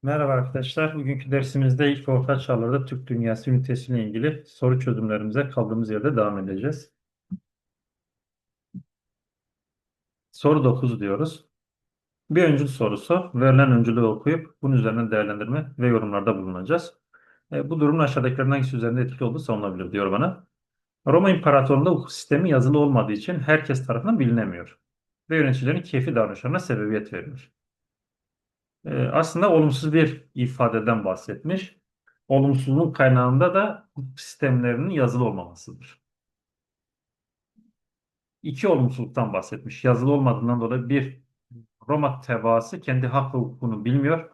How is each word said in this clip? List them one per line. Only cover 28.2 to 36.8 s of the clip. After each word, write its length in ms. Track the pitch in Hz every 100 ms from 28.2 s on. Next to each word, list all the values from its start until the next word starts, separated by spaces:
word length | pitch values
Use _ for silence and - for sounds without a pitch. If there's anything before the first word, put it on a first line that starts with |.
| _ _ _ _ _ _
E, 240 | - 139 127
aslında 420 | - 160 170 202
olumsuz 400 | 165 151 131 156
bir 320 | 156 143 - _
ifadeden 680 | - 123 - 117 113 107 110
bahsetmiş. 720 | 98 92 - 98 156 190 185 _ _ _ _ _ _
Olumsuzluğun 640 | 135 139 131 - 135 165
kaynağında 600 | - 131 127 123 131 175
da 340 | 185 214 220 _
hukuk 260 | - 131 -
sistemlerinin 680 | - - 139 127 120 120 170
yazılı 340 | 170 123 123
olmamasıdır. 800 | 120 98 85 - - - - _ _ _ _ _ _ _ _ _